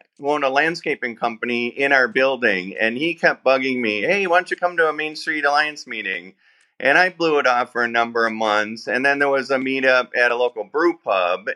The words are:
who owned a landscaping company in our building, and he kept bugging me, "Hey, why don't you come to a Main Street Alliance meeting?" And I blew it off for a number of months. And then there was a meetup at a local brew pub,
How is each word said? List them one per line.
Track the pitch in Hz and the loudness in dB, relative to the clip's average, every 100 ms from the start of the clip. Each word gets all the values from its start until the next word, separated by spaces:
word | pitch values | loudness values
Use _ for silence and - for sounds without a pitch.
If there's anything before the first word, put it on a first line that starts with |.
| _ _ | _ _
who | 143 | -2
owned | 147 | 0
a | 139 | 2
landscaping | 139 160 170 160 135 123 113 | 2 0 -2 -6 -6 -6 -4
company | 120 113 120 120 120 | -6 -4 -4 -2 -4
in | 123 139 | -2 2
our | 135 123 | 4 2
building, | 131 135 131 120 95 92 - | 2 0 2 0 0 -4 -2
and | 113 120 | -2 0
he | 165 | -6
kept | 165 170 139 | 0 0 2
bugging | 131 135 131 127 | 2 2 2 -2
me, | 113 107 | -2 -2
"Hey, | 123 202 190 | 0 0 2
why | 175 | 2
don't | 180 | 0
you | 185 | -4
come | 180 175 | -4 0
to | 160 | 0
a | |
Main | 151 156 151 | 0 -6 -8
Street | 160 151 | -6 -2
Alliance | 143 147 151 147 - | 2 2 0 -4 -12
meeting?" | 113 101 92 92 _ _ _ _ - | -8 -6 -6 -8 _ _ _ _ -2
And | 131 156 | 2 4
I | 185 | 2
blew | 170 165 147 | 0 0 2
it | 127 | 2
off | 123 123 | 0 -2
for | 120 | -2
a | 120 | -2
number | 117 117 117 113 | 0 0 0 -2
of | |
months. | 110 110 104 104 113 - | 0 0 0 0 -6 -4
And | 120 | 0
then | 135 143 | 0 2
there | 143 | 2
was | 135 123 | 0 0
a | 135 | -2
meetup | 131 135 131 127 120 - | -2 0 2 2 0 0
at | 120 | 0
a | 120 | 2
local | 123 110 | -2 -2
brew | 101 147 170 170 | -6 -2 -2 -2
pub, | 123 98 87 92 113 | -2 0 0 -2 -4